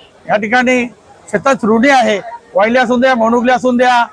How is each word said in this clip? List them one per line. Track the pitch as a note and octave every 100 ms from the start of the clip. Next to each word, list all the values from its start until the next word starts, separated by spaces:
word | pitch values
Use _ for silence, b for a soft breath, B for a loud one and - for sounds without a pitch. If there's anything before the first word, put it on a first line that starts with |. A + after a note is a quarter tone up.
| - _ -
या | G#3
ठिकाणी | G#3+ B3 B3 B3+ A#3+ - - - -
सतत | G3+ - C4
ऋणी | G#3 A3+ C#4
आहे. | C4+ A3 G3+ - - - F#3
वायले | G#3+ B3
असून | A#3+ B3
द्या, | C4 B3+
मनुगले | A3+ A#3+ A#3
असून | B3 B3+ B3
द्या, | B3 A#3+ A#3